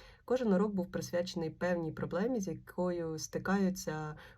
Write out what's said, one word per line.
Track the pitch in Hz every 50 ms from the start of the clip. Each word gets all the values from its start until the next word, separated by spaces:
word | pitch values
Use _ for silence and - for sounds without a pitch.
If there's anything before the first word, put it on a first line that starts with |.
| - - - - -
Кожен | - 233 254 254 214 190
урок | 180 208 214 208
був | 190 175 -
присвячений | - 180 160 - - 175 175 185 - 170 165 160
певній | 156 - - 175 180 170 165 156
проблемі, | 156 - - - 160 170 202 240 262 233
з | 190 185
якою | 160 - - - - - 180 180 180 175 170 160 160 156
стикаються | - - - 156 156 185 190 202 196 185 185 185 - - 156 156 156 151 151 - - - -